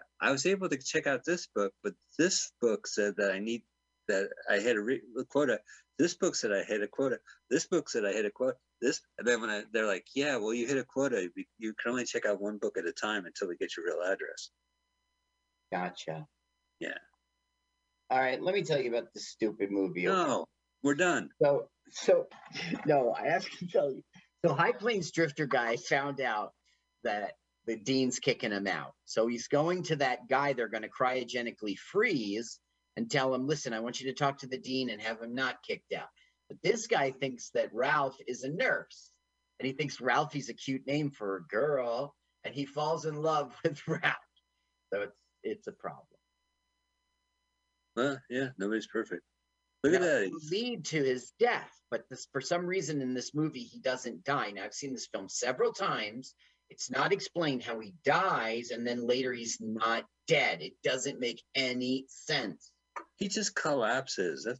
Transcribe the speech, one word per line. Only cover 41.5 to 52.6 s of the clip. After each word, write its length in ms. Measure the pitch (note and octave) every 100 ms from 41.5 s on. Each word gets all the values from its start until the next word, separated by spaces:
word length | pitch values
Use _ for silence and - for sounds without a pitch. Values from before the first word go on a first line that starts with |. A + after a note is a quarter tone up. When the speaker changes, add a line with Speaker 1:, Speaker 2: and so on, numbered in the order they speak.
| G#2+ D3 C#3 A#2+ A#2 C#3+ - _ _
Speaker 2:
and 120 | A#2+
he 100 | B2+
falls 400 | C#3 D3+ D3+ D#3+
in 100 | D3+ D3+
love 320 | D#3 D3+ C3+ -
<laughs> 40 |
with 220 | E3 D3 -
Ralph. 300 | E3+ D#3 B2+ - _ _ _ _ _ _
So 100 | G2+
it's, 140 | G2+ - _ _
it's 220 | A2 G#2 -
a 40 |
problem. 340 | - F2+ - - _ _ _ _ _ _ _ _ _ _ _ _ _ _ _ _ _ _ -
Speaker 1:
Well, 220 | C#3 C3 -
yeah, 200 | B2+ C3 C3
nobody's 300 | G2 A2 G#2
perfect. 360 | A2+ G#2+ F2 - _ _ _ _ _
Look 120 | C#3
at 60 | F3+
Speaker 2:
Now, 60 | F3+
Speaker 1:
that. 160 | C3+
Speaker 2:
it 80 | F#3
will 80 | E3 D#3
lead 340 | F#3+ B3 A3 D3+
to 160 | D#3
his 300 | C3+ B2+ - -
death, 320 | A#3 F#3+ - - _
but 180 | - -
this, 160 | F3 -
for 80 | C3+
some 260 | - F3